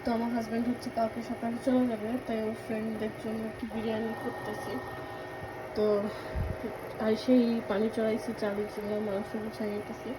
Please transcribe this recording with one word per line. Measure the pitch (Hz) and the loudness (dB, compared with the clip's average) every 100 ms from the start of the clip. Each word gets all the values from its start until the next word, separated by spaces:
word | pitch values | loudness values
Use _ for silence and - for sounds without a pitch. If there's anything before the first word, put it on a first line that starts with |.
তো | - 226 | 2 2
আমার | 233 240 | 2 0
হাজব্যান্ড | 220 226 240 | 0 0 2
হচ্ছে | 247 - - | 0 -2 0
কালকে | 226 233 226 | 0 0 -4
সকালে | 240 233 233 - | -2 -2 0 4
চলে | 254 254 | 6 6
যাবে, | 220 208 247 - | 2 0 -2 -2
তাই | 226 220 | 0 0
ওর | 220 - | -2 -4
ফ্রেন্ডদের | 220 220 220 214 220 | -2 -2 -2 -2 -2
জন্য | 220 220 220 | -4 -2 -4
একটু | - 226 | -4 -4
বিরিয়ানি | 226 226 220 220 226 | -2 0 0 0 -2
করতেছি। | 247 - - 104 - - - - - - - - - - - - | -4 -4 -6 -6 -4 -4 -6 -8 -8 -8 -8 -8 -8 -8 -6 2
তো | 214 202 208 - - - - - 220 - - - 220 | 4 4 2 -4 -4 -2 0 -2 -4 -6 -8 -2 2
আর | 220 | 2
সেই | - 254 233 233 - | 8 8 8 4 2
পানি | 196 220 226 | 2 2 2
চড়াইছি | 220 220 - 220 | 2 2 0 -2
চালের | 208 202 208 - | -2 0 -2 -4
জন্য, | 208 208 214 | -2 -2 0
মাংস | 196 214 220 | -2 -2 -4
গুছাই | 220 - 214 | -6 -4 -2
নিতেছি। | 208 208 226 226 | -2 -4 -8 -6